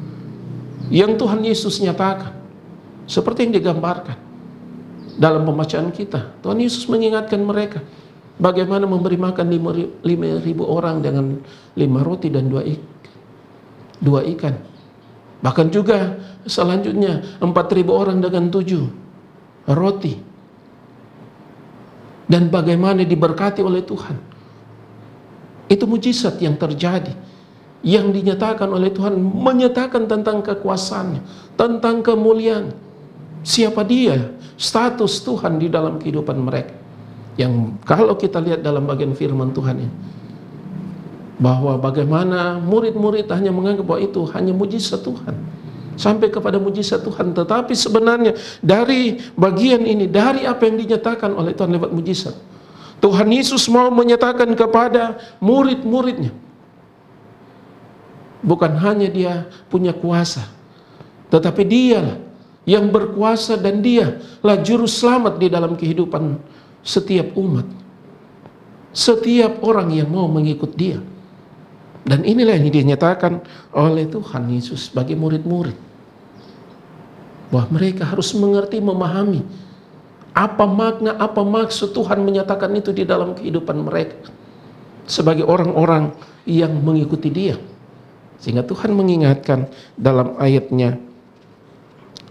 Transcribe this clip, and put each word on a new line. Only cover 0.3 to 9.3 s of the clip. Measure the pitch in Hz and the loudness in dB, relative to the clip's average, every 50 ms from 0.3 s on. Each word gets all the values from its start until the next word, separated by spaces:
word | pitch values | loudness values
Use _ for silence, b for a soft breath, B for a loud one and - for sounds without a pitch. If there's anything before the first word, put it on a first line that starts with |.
| - - - - - - - - - - - - 131 | -16 -14 -14 -14 -12 -12 -14 -14 -14 -12 -4 2 4
yang | 170 202 214 214 | 4 4 4 4
Tuhan | 208 262 202 208 214 | 2 0 0 0 0
Yesus | 214 226 214 - - 208 - - | 0 0 0 0 -2 -4 -4 -2
nyatakan, | 202 175 - - 190 190 190 - - - - - - - - - - - - - - - - - - - | -2 -2 0 0 0 -2 -2 -4 -8 -12 -14 -16 -18 -20 -20 -20 -20 -20 -20 -20 -20 -20 -20 -20 -14 -6
seperti | - - - - 240 - 247 226 | -2 -2 0 0 0 0 0 2
yang | 220 | 2
digambarkan | 185 160 185 160 160 160 170 175 - - - 123 - - - - - - - - - - - - - - - - - - - - | 2 2 0 0 -2 -2 -4 -4 -6 -8 -12 -14 -14 -16 -18 -20 -20 -20 -20 -20 -20 -20 -18 -18 -18 -18 -18 -18 -18 -18 -12 -2
dalam | - 151 160 156 156 156 156 | 2 4 4 4 2 0 0
pembacaan | 151 151 156 156 - 156 160 175 | 0 -2 -2 -2 -2 -4 -4 -4
kita. | 170 - 202 202 - 135 104 - - - - | -6 -6 -8 -6 -6 -6 -8 -8 -12 -10 -6
Tuhan | 180 208 226 | -4 -2 0
Yesus | 240 240 240 - - | 0 0 -2 -4 -4
mengingatkan | - 233 226 226 220 220 220 214 - 220 202 | -2 0 2 2 2 0 0 -2 -2 -2 -2
mereka | 202 202 196 208 208 208 - 151 - B B B B B B B B - - | 0 0 0 -2 -2 -4 -6 -10 -12 B B B B B B B B -18 -4
bagaimana | - 170 185 180 175 185 180 196 196 202 | 0 2 2 2 2 0 0 0 0 0
memberi | 196 190 180 175 185 180 | 0 0 0 0 0 0
makan | 175 185 185 | 0 0 -2